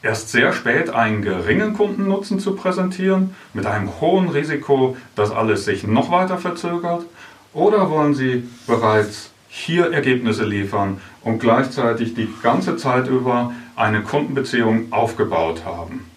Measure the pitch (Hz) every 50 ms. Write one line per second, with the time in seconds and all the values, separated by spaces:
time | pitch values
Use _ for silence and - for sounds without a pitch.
0 | - 110 113 113 - - - 120 127 - - - - 120 117 - - - - 120
1 | 117 110 107 104 101 101 92 92 87 - - 190 214 214 208 - 208 196 - -
2 | 196 196 196 202 196 - 202 190 - 202 190 - - 185 185 180 185 185 185 -
3 | 185 190 190 190 190 - - - - - - 107 - 104 101 104 98 - - -
4 | 151 165 185 190 185 170 139 143 147 151 151 135 - - 143 131 131 127 127 -
5 | - - _ - 104 101 104 113 110 110 104 98 - 107 95 95 - 104 107 120
6 | - - 175 175 185 185 190 175 - 180 170 - - 170 170 170 170 175 170 170
7 | 170 - - - - - - - - _ _ 151 165 208 214 208 190 156 151 156
8 | 151 147 143 131 131 131 127 123 120 - - - - - 120 113 110 107 107 107
9 | 104 101 - - - - - _ _ _ - - - - 165 175 170 165 170 151
10 | 135 131 127 123 120 113 104 101 110 101 104 101 98 98 107 104 101 98 95 -
11 | - - - - - 113 110 110 - 117 113 131 135 - - - 120 117 113 113
12 | 117 110 - - 107 107 - - - 117 120 - - - - - - 131 123 123
13 | 127 131 131 127 123 127 123 120 120 120 - - - - - - 113 107 107 107
14 | 104 - - 147 147 - 139 135 135 - - 117 113 113 110 113 - - - 113
15 | 120 - - - - - 85 82 82 82 82 82 82 82 80 82 85 82 82 85
16 | - - -